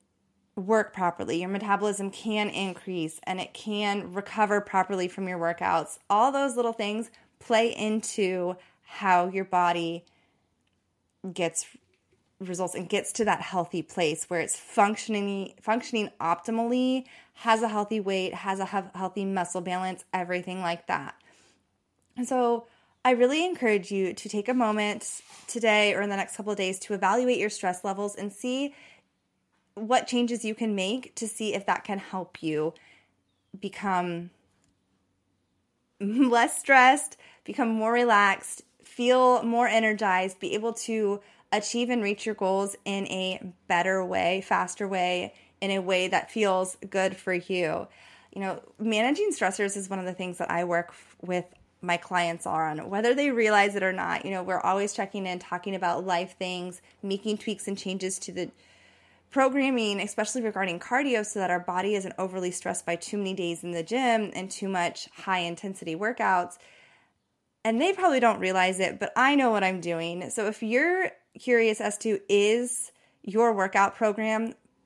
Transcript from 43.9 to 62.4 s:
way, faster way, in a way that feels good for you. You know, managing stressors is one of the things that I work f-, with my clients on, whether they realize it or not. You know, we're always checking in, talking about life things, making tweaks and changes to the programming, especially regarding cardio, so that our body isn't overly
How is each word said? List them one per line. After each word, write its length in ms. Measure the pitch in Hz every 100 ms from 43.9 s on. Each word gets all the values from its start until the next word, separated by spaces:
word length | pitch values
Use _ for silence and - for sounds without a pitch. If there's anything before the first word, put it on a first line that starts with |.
| 190
way, 380 | 180 185 175 190
faster 460 | - 185 180 - 196
way, 460 | 190 180 180 - - _ _
in 100 | 196
a 80 | 196
way 280 | 185 185 180
that 240 | 185 -
feels 440 | 220 202 185 185 - 196
good 260 | 190 190 190
for 180 | 190
you. 540 | 175 175 185 160 160 - - - - _
You 80 | 196
know, 200 | 190 - - -
managing 540 | 220 214 247 302 415
stressors 460 | - 190 196 202 196
is 120 | 185
one 100 | 190
of 60 | 185
the 80 |
things 240 | 180 180 175
that 140 | -
I 140 | 170 175
work 220 | 170 170
f-, 260 | - - -
with 240 | 175 180 180 _ _ _
my 160 | 180 175
clients 480 | - 180 170 170 180
on, 440 | 160 156 151 165
whether 240 | 196 240
they 180 | 254 285
realize 440 | 233 214 208 202 202
it 80 |
or 100 | 190
not. 320 | 185 175 160 185
You 60 |
know, 120 | 190
we're 160 | 180 180
always 320 | - 196 202
checking 320 | - 196 202 185
in, 140 | 180
talking 360 | - 202 202 190
about 300 | 180 170 185
life 320 | 175 190 -
things, 440 | 185 180 180 180 - _
making 360 | 196 196 214 208
tweaks 300 | - 202 -
and 100 | 196
changes 420 | 190 185 190 -
to 120 | -
the 180 | 180 175 - _ _ _ _ _ _ _
programming, 680 | 277 262 277 269 254 214 202
especially 420 | 202 - 214 262
regarding 380 | 220 190 190 170
cardio, 460 | - 254 285 226 208
so 140 | 202
that 100 | 185
our 100 | 180
body 360 | 175 180 196 208
isn't 180 | 190 -
overly 340 | 190 185